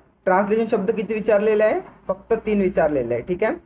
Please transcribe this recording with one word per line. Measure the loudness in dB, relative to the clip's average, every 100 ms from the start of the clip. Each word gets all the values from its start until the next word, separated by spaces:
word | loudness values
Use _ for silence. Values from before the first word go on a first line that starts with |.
| _ _ 0
ट्रान्सलेशन | 2 2 0 0
शब्द | -2 0
किती | -2 -2
विचारलेले | -4 0 2 2 2
आहे? | 2 0 -6 -18 -8
फक्त | -8 -2
तीन | -4 0 0
विचारलेले | 0 2 0 0 -2
आहे, | -4
ठीक | -4 -2
आहे? | -2 -4